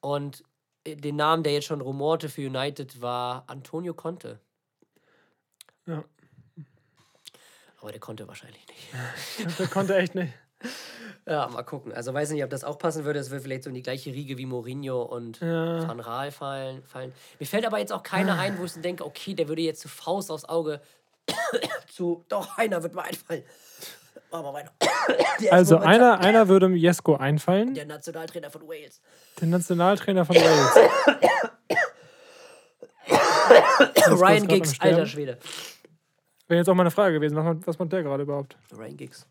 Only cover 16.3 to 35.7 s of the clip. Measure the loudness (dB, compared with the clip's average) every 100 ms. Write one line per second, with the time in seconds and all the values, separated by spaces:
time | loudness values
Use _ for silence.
16.3 | -10 -12 -10 -10 -14 -18 -16 -16 -18 -20
17.3 | _ -6 -4 -4 -4 -6 -10 -8 -4 -2
18.3 | -2 -4 -6 -10 -8 -10 -8 -12 -14 -12
19.3 | -6 -6 -4 -6 -6 -16 -14 -6 -6 -6
20.3 | -12 -6 -4 -4 -8 _ _ _ _ -8
21.3 | -6 -4 -6 -6 -10 _ -8 -6 -6 _
22.3 | -8 -8 -4 -4 -2 -6 -10 -10 -12 -10
23.3 | -12 -12 _ _ -20 -20 -20 _ -20 _
24.3 | -12 -10 -12 -14 _ -2 -2 -2 0 0
25.3 | 0 6 6 8 6 8 8 8 6 6
26.3 | 6 8 6 6 4 2 2 2 0 2
27.3 | 0 2 0 0 -4 -10 -14 -14 -12 -12
28.3 | -12 -14 -18 -16 -16 -16 _ _ _ _
29.3 | -4 0 0 0 2 4 2 0 0 6
30.3 | 6 8 6 8 8 8 6 2 4 2
31.3 | 2 -4 -10 _ -4 -4 -8 -20 _ -20
32.3 | -20 -20 -20 _ _ -20 _ 0 2 2
33.3 | 2 8 8 8 4 4 6 6 6 6
34.3 | 4 4 2 2 0 2 4 0 -4 -10
35.3 | -10 -14 -16 -16